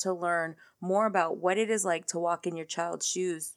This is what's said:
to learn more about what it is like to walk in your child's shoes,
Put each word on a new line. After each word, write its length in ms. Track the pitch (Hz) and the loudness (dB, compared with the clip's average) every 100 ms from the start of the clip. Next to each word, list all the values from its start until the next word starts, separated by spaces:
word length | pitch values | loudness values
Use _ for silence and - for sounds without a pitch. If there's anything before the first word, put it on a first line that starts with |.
to 100 | 190 | -2
learn 440 | 180 175 170 165 160 - _ | -2 0 0 -2 -6 -18 _
more 260 | 180 196 220 | 0 2 4
about 300 | 190 165 - | 4 2 2
what 200 | 180 196 | 2 2
it 140 | 220 | 2
is 140 | 220 | 2
like 220 | 185 165 - | 2 0 -2
to 120 | 170 | -2
walk 300 | 170 160 180 | 0 0 -2
in 80 | 165 | -6
your 100 | 160 | -6
child's 400 | - 170 170 - | -4 -4 -4 -4
shoes, 480 | 180 185 160 - | -2 -2 -4 -8